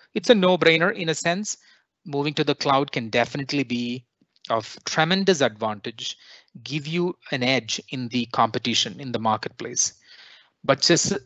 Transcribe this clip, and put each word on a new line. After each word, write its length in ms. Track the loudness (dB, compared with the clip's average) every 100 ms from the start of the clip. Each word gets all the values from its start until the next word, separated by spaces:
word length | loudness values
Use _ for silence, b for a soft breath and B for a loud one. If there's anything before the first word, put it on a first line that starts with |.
| b
it's 160 | 0 4
a 60 |
no-brainer 600 | 4 4 6 4 4 2
in 140 | 0 -4
a 60 |
sense. 420 | -2 -2 -2 -6 -10 b b b _
Moving 280 | -6 -2 0
to 80 | 0
the 120 | 0
cloud 360 | 0 2 2 2
can 180 | -4 -2
definitely 540 | 0 0 -2 -4 -2
be 420 | -2 -2 -2 -6 -12 _ _ _ -4
of 280 | -2 -4 -10
tremendous 560 | -4 0 2 2 2 4
advantage, 760 | 2 0 -4 -4 -10 -10 -12 -12 B B B -18
give 220 | -8 -8
you 320 | -4 -2 -2 -4 -6
an 100 | -2
edge 400 | 2 0 0 -8 -6
in 180 | -8 -2
the 180 | -2 0
competition, 720 | 2 2 2 0 0 0 -6
in 120 | -6
the 80 | -2
marketplace. 760 | 0 0 -4 -10 -6 -2 -2 -4 B B B B B _
But 180 | 0 2
just 320 | 4 4 2 -4